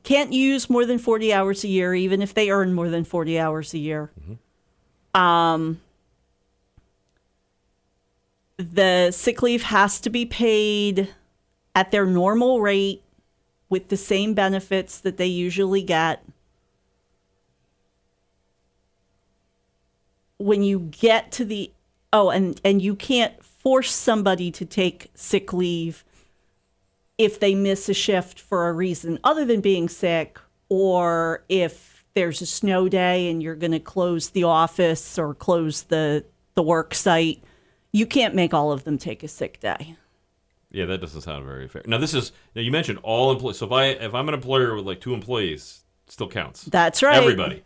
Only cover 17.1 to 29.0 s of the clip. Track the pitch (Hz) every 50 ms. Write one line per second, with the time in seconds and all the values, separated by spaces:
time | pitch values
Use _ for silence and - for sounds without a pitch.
17.1 | _ _ _ _ _ _ _ _ _ _ _ _ _ _ _ _ _ _ _ _
18.1 | _ _ _ _ _ _ _ _ _ _ _ _ _ _ _ _ _ _ _ _
19.1 | _ _ _ _ _ _ _ _ _ _ _ _ _ _ _ _ _ _ _ _
20.1 | _ _ _ _ _ _ 202 202 214 202 202 196 196 190 170 160 - - 220 226
21.1 | 220 220 - - - - 247 202 220 202 185 - - _ _ _ _ _ _ _
22.1 | - 214 202 180 - 185 190 175 - - - 196 196 202 185 202 202 202 - -
23.1 | 269 240 226 - - - - - _ _ _ 262 262 262 254 - - - - -
24.1 | 226 214 196 196 185 175 180 175 156 - 190 - - 208 185 180 - - - -
25.1 | _ - - - - 196 196 - - 180 180 175 175 165 165 165 160 - - _
26.1 | _ _ _ _ _ _ _ _ _ _ _ _ _ _ _ _ _ _ _ _
27.1 | _ - 220 202 214 - 208 202 196 196 202 196 196 196 - - 196 - - -
28.1 | 202 180 180 - - - - - 202 180 175 170 170 165 185 185 170 -